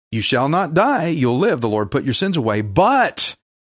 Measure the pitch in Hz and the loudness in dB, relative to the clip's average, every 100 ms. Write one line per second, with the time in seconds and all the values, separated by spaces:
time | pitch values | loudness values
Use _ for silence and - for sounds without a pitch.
0 | - 113 104 123 135 170 185 160 233 277 | -8 -4 0 0 0 0 0 2 2 0
1 | 165 160 123 123 202 160 113 107 101 139 | -2 0 0 2 0 0 0 0 0 -2
2 | 131 120 196 170 113 104 107 98 202 269 | -2 -2 0 0 0 0 0 2 2 2
3 | 220 - - - _ _ _ | 0 -2 -4 -4 _ _ _